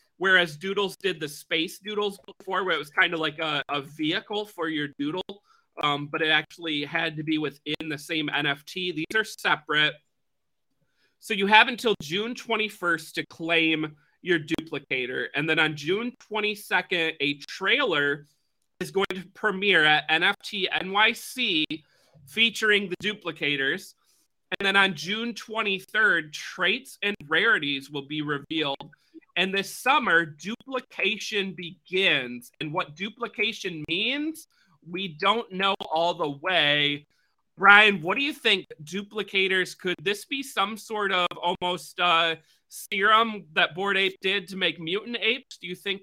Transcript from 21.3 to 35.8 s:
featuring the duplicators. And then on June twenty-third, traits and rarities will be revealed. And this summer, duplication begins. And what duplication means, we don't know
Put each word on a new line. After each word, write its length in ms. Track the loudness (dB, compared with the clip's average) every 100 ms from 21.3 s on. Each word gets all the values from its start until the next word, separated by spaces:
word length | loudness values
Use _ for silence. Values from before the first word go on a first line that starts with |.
| -6 -2 0 -2 -4 -12 _ _ _ -8
featuring 600 | 0 2 2 2 2 0
the 80 | -4
duplicators. 1000 | -4 -4 -8 -4 -2 0 0 -2 -6 -20 _ _ _ _ _ -2
And 60 | 2
then 100 | 4
on 180 | 4
June 400 | 2 -4 -4 -4
twenty-third, 1000 | -8 -8 -4 -2 -4 -2 2 2 2 -2
traits 640 | -10 -12 -2 0 0 -6 -8
and 140 | -6 -6 -2
rarities 640 | 0 2 2 0 -4 -6
will 160 | -8 -6
be 160 | -6
revealed. 680 | -4 -4 -4 -4 -2 -4 -10 -20 _ -20 -8 -2
And 160 | -2
this 220 | -2 -4
summer, 500 | -4 0 2 4 2
duplication 1300 | 2 -4 -10 -10 -8 -8 -8 -4 -4 -4 -4 -4 -4
begins. 960 | -6 -12 -14 _ 0 2 2 -2 -8 -12 -10
And 120 | -6
what 220 | -4 -6
duplication 880 | -8 -10 -8 -8 -2 -4 -4 -8 -8 -4
means, 580 | -2 -2 -2 -4 -8 -14 _ _ _ -12
we 200 | -8 -8
don't 420 | 0 2 2 0
know 240 | -2 0 0